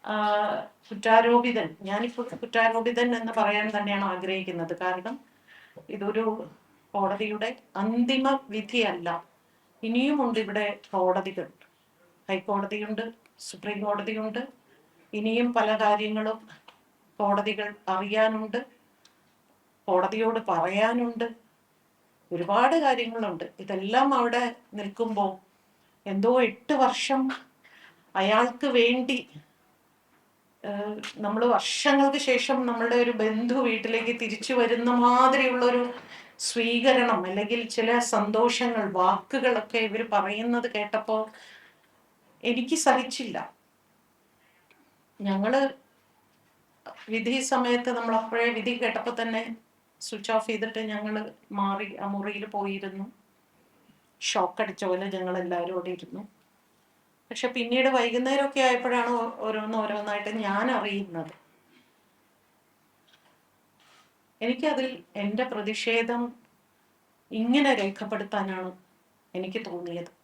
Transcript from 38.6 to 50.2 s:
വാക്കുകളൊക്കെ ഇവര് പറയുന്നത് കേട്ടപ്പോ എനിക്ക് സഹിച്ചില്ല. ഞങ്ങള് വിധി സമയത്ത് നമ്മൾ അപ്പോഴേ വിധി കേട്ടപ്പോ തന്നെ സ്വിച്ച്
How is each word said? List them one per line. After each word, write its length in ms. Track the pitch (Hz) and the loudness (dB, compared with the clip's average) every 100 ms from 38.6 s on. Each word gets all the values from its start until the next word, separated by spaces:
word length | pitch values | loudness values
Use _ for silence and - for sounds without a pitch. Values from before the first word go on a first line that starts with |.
| 247 220 196 | 0 0 -2
വാക്കുകളൊക്കെ 840 | 180 185 196 - 269 247 226 214 233 | 2 4 2 -2 0 2 2 0 -2
ഇവര് 320 | 220 220 226 | -2 -4 0
പറയുന്നത് 600 | 208 190 208 233 240 233 | 0 0 -2 0 0 -2
കേട്ടപ്പോ 580 | 214 208 220 214 220 220 - - - - _ _ _ _ _ _ _ | -4 -4 -4 -2 -2 -4 -12 -20 -20 -20 _ _ _ _ _ _ _
എനിക്ക് 320 | 240 240 247 320 | -2 -2 0 2
സഹിച്ചില്ല. 760 | 285 247 233 - 233 160 - _ _ _ _ _ _ _ _ _ _ _ _ _ _ _ _ _ | 4 4 0 -6 -8 -8 -10 _ _ _ _ _ _ _ _ _ _ _ _ _ _ _ _ _
ഞങ്ങള് 480 | 196 196 214 262 277 - _ _ _ _ _ _ _ _ _ _ - - - | -2 0 2 2 2 -2 _ _ _ _ _ _ _ _ _ _ -20 -20 -6
വിധി 320 | 226 233 262 | -4 0 -2
സമയത്ത് 520 | 254 262 240 240 247 | 0 0 2 2 0
നമ്മൾ 240 | 240 233 220 | -2 0 0
അപ്പോഴേ 360 | 226 233 240 | 0 0 0
വിധി 300 | 226 214 240 | 0 -4 -2
കേട്ടപ്പോ 340 | 233 226 240 233 | -2 -2 -6 -4
തന്നെ 340 | 226 220 233 226 _ _ _ _ | -4 -4 -6 -12 _ _ _ _
സ്വിച്ച് 320 | - 214 | -12 -10